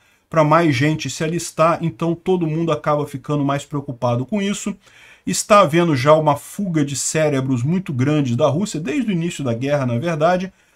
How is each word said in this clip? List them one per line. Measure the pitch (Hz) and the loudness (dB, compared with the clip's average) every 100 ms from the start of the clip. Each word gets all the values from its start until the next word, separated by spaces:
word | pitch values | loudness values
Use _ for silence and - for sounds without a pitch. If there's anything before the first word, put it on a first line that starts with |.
| _ _ _ | _ _ _
pra | 160 | 2
mais | 151 160 170 117 | 4 4 4 2
gente | 151 156 135 | 0 0 -4
se | - | -6
alistar, | 160 170 - - 160 156 | -4 -4 -6 0 2 2
então | 165 - 170 | -2 -2 -4
todo | 170 - 185 156 | -2 0 0 0
mundo | 156 165 | 0 0
acaba | 147 156 147 147 | -2 0 -2 -2
ficando | 131 - 147 143 | -6 -4 -2 0
mais | 139 | -2
preocupado | - 147 139 123 123 120 131 | -4 -8 -8 -4 -2 -2 -2
com | 208 | -2
isso. | 196 202 208 190 _ - - - - | -2 -4 -6 -10 _ -20 -20 -12 -6
Está | 180 - 208 | -4 4 4
havendo | 170 170 175 135 | 6 4 2 2
já | 139 | 4
uma | 156 151 139 | 4 4 0
fuga | - - 196 156 | -4 -8 -4 -2
de | 139 135 | -2 -4
cérebros | - 156 151 135 131 123 | -4 0 0 0 0 -2
muito | 135 185 185 | 0 -2 -2
grande | 127 135 151 131 120 | -2 0 0 0 2
da | 151 | 2
Rússia, | 143 208 156 | 0 -2 -4
desde | 196 302 214 | -4 -2 -2
o | |
início | 175 170 - | -2 -2 -4
da | 135 | -4
guerra, | 113 135 147 127 | -4 -2 -2 0
na | 117 | -2
verdade, | 170 156 160 180 190 - _ | -2 0 2 0 -2 -12 _